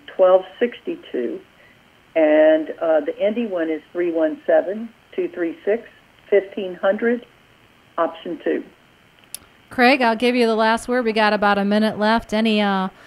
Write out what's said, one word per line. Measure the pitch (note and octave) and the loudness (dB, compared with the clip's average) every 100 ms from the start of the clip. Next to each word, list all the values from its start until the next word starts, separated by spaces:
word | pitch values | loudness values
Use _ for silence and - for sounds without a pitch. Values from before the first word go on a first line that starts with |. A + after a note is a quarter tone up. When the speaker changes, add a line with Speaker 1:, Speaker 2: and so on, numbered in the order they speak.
| - | -12
Speaker 1:
twelve | - F#3 F#3 F#3 - | 2 4 4 2 -4
sixty | A#3+ - - E3 - | -4 -4 -10 -10 -8
two. | - A#2+ - - _ _ _ _ _ _ | -6 -6 -8 -14 _ _ _ _ _ _
And, | - D#3 D3+ D#3 D#3 D3 - | 0 4 6 6 4 0 -6
uh, | E3 D#3 | 0 0
the | D3 E3 | 0 -2
Indy | G3 A3+ A3+ | -2 -2 -4
one | F3+ D#3+ | -4 -4
is | D#3 - | -6 -8
three | F3 F3 | -6 -4
one | E3 D#3 D3 - | 0 -2 -4 0
seven, | D#3+ D#3+ G#3+ A3+ - _ | 0 2 -6 -10 -16 _
two | - F3 | -8 -6
three | F3+ E3 D#3 | -6 -8 -6
six, | - A3+ - - _ _ _ | -4 -4 -4 -20 _ _ _
fifteen | G3+ F#3+ - F#3 F3+ | 0 0 -8 -10 -4
hundred, | G3 G#3 A#3 A#3+ - _ _ _ _ _ _ - | -2 0 -2 -4 -6 _ _ _ _ _ _ -4
option | E3 - F3+ D#3 | -4 -4 -12 -8
two. | E3+ D3 - _ _ _ _ _ _ - - _ _ | -4 -4 -6 _ _ _ _ _ _ -20 -20 _ _
Speaker 2:
Craig, | - B3 C4+ | 0 2 4
I'll | A#3+ A3 | 2 0
give | A#3+ B3 | 0 2
you | A3+ | 0
the | |
last | A3 A3 A3+ - | 2 0 0 -2
word. | B3 | -2
We | A3+ | -2
got | G#3+ G#3+ | 0 0
about | G#3 G3+ G3+ | 2 2 2
a | |
minute | G3 G#3 A3 F#3+ | 2 2 0 0
left. | G#3+ A3+ - | 0 0 0
Any, | G#3+ A3+ G#3+ | -2 0 2
uh, | G3+ F#3+ F#3 - | 2 0 -4 -8